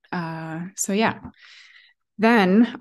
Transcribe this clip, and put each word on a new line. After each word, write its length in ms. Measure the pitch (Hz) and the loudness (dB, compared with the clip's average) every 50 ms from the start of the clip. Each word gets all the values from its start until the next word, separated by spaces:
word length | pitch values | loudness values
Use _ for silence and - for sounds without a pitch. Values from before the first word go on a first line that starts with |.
| _ - | _ -10
Uh, 540 | - 180 165 165 160 160 160 160 156 165 175 190 - | -8 -8 -6 -8 -8 -10 -10 -10 -10 -10 -10 -12 -8
so 160 | - - - | -8 -6 -2
yeah. 280 | 196 208 226 - - - - - - _ - - - - - - _ - _ _ _ _ _ _ _ - | -2 0 0 -2 -2 -6 -14 -20 -20 _ -20 -20 -20 -20 -20 -20 _ -20 _ _ _ _ _ _ _ 0
Then 580 | 196 226 240 226 190 180 190 220 240 - - - | 2 4 4 4 4 4 6 4 4 2 0 -2